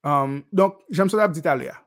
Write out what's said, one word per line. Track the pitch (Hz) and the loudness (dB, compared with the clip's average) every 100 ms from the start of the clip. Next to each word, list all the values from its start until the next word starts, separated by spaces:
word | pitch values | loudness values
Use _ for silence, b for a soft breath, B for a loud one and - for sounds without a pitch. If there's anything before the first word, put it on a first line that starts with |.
| 147 143 139 139 139 | 0 -2 -2 -6 -4
Donk, | 190 196 - - | 2 2 0 -6
jan | 180 190 | 0 0
m | |
sòt | 214 | 2
ap | 208 | 0
di | 160 | 0
talè | 156 131 131 | -2 -2 -4
a | - | -14